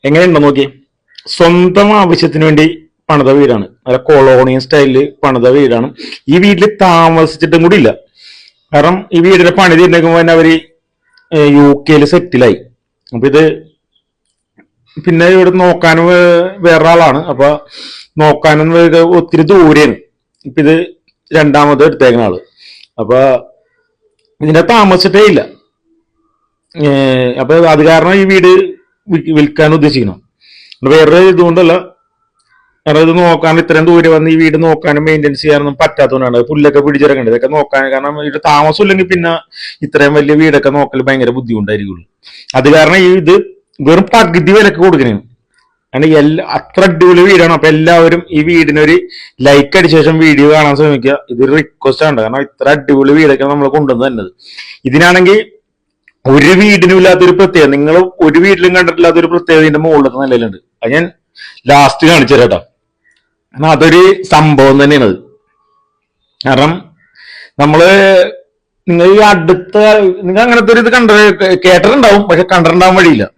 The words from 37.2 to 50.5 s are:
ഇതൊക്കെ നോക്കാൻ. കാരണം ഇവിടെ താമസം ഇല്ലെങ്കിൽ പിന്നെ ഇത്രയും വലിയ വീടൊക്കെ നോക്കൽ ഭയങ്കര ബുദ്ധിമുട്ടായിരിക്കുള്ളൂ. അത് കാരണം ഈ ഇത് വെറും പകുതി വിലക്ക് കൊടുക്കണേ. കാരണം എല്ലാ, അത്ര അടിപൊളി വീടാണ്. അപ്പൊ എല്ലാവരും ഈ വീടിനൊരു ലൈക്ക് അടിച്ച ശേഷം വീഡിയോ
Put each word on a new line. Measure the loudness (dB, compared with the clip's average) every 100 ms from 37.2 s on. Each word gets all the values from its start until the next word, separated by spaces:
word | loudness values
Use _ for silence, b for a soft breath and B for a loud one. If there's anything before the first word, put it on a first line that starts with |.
| -2
ഇതൊക്കെ | -2 -2 -4
നോക്കാൻ. | -4 -4 -4
കാരണം | -6 -8 -10 -10
ഇവിടെ | -6 -2
താമസം | 0 0 0
ഇല്ലെങ്കിൽ | -2 -2 -2
പിന്നെ | -4 -4 -6 _ B B B -6
ഇത്രയും | -2 0 0
വലിയ | 0 0
വീടൊക്കെ | 2 0 -2 -4
നോക്കൽ | -4 -6 -4
ഭയങ്കര | -4 -4 -6
ബുദ്ധിമുട്ടായിരിക്കുള്ളൂ. | -8 -8 -6 -8 -10 -16 _ _ B B B -2
അത് | 2 2
കാരണം | 2 2 2
ഈ | 2
ഇത് | 2 0 -2 _ _ _ 0
വെറും | 0 0
പകുതി | 0 0 -2 0 2
വിലക്ക് | 0 0
കൊടുക്കണേ. | -2 0 -2 -4 -12 _ _ _ _ _ _
കാരണം | -4 0 2
എല്ലാ, | 0 -2 -6 -10
അത്ര | -6 -2 -2
അടിപൊളി | 2 2 4 2
വീടാണ്. | 2 0 0
അപ്പൊ | 0
എല്ലാവരും | 0 2 2 2 0 -4 -4
ഈ | -2
വീടിനൊരു | 0 0 0 0 0 -4 B B _ 2
ലൈക്ക് | 2 2 0
അടിച്ച | 2 2
ശേഷം | 0 0
വീഡിയോ | 0 2 2